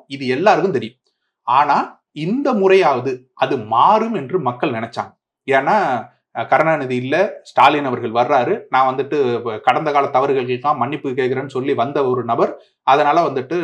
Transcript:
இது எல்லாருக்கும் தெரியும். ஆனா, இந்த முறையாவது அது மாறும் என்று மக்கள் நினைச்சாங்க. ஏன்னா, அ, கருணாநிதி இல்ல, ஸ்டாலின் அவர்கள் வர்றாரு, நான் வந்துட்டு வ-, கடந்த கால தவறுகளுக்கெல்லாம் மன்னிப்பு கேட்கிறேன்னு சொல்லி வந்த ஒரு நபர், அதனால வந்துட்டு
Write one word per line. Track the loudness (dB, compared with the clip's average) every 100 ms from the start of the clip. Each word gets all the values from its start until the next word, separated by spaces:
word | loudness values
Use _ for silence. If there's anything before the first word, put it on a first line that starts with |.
| _
இது | -8 -4
எல்லாருக்கும் | 0 2 2 2 -2
தெரியும். | -6 -12 _ _ _ _ 0
ஆனா, | 2 2 0 -2 -10 _
இந்த | -8 -4 -2 -2
முறையாவது | 0 4 4 4 0 -4 -8 -12
அது | -6 -2 -2 -2
மாறும் | 4 4 4 0 -4
என்று | -4 -4
மக்கள் | -4 -4 -4 -4
நினைச்சாங்க. | -6 -8 -10 _ _ _ -2
ஏன்னா, | 0 2 2 0 -2 -6 _ _ -10
அ, | 0
கருணாநிதி | 2 2 0 -2 -4
இல்ல, | -2 0 0 -4
ஸ்டாலின் | -4 4 4 4 -2
அவர்கள் | -4 -2
வர்றாரு, | -2 2 2 0 -4 -2
நான் | 0 2
வந்துட்டு | 0 -2 0 0 -2
வ-, | -4 -2
கடந்த | 0 0 0
கால | 0 0
தவறுகளுக்கெல்லாம் | 0 0 0 -2 -2 -2 -2
மன்னிப்பு | -4 -4 -6
கேட்கிறேன்னு | -2 -2 -2 -4 -6
சொல்லி | -2
வந்த | -2 -2 -2 0
ஒரு | -2
நபர், | -2 0 -2 -2 _ _
அதனால | 2 2 4 2
வந்துட்டு | 0 -2 -4 -6